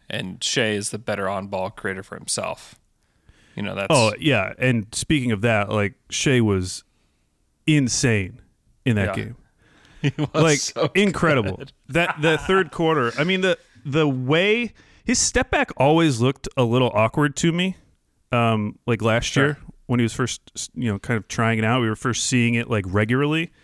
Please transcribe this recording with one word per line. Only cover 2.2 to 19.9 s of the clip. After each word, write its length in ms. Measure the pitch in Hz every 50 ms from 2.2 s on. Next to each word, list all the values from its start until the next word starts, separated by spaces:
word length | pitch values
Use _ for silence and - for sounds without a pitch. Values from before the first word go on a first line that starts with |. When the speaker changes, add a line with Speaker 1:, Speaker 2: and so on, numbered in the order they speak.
| - - - 110 - 85 - - - - - _ _ _ _ _ _ _ _ _ _ _ - _ _ _ -
Speaker 1:
You 80 | -
know, 120 | 104 95 95
that's 140 | 98 98 -
Speaker 2:
Oh, 220 | 127 127 110 107 - -
yeah, 360 | 156 147 127 107 95 - - -
and 280 | 127 127 120 113 104 -
speaking 380 | - - - - 160 135 123 123
of 100 | 107 95
that, 260 | 117 117 110 101 101 101
like, 240 | 104 107 101 95 - _ _ -
Shai 300 | - - - 156 127 120
was 440 | 113 104 98 92 90 92 - - - _ _ _ _ _ _ _ _ _ _ _ _ _ _ _ -
insane 760 | 156 151 147 131 113 - - 139 123 110 101 92 90 113 - - _ _ _ _ _ _ _ -
in 120 | 127 110
that 200 | 104 98 101 95
Speaker 1:
Yeah. 80 | 107 107
Speaker 2:
game. 120 | 107 123 -
Speaker 1:
<laughs> 60 | _ _ _ _ _ _ _ _ _ - - -
He 100 | 156 139 - 156
was 100 | 147 - -
Speaker 2:
Like, 240 | 160 160 160 147 131
Speaker 1:
so 320 | - - - 120 151 - -
Speaker 2:
incredible. 600 | 196 208 196 - - 175 160 143 123 101 95 92 -
Speaker 1:
good. 140 | 139 - - _ _ -
Speaker 2:
That, 260 | 131 170 175 180 - 156
the 160 | 151 165 156 151
third 340 | 151 190 190 190 180 -
quarter, 400 | - - 165 160 160 143 120 117 -
I 60 | 139 156
mean, 160 | 180 190 185
the, 140 | 185 185 170 - _ _ _ - -
the 240 | 139 131 160 156 143
way 640 | 131 127 127 131 156 170 190 208 214 240 233 - - _ - _ - _ -
his 160 | 226 240 -
step 280 | - - - 247 262 -
back 200 | - 302 254 - -
always 440 | - 131 147 160 165 170 151 123 110
looked 280 | 123 135 - - - - -
a 80 | 131 123
little 260 | 113 120 127 123 117
awkward 440 | - 107 110 113 - 160 147 143 -
to 160 | - 165 170
me. 240 | 160 175 185 190 185 - _ _ _ _ _ _ _ _ _ -
Um, 460 | 123 120 117 113 110 107 104 104 - _ -
like, 140 | 123 117 107
last 240 | 110 113 110 117 -
Speaker 1:
Sure. 180 | - - 135 135
Speaker 2:
year 140 | 147 147 - - - - - _
when 140 | -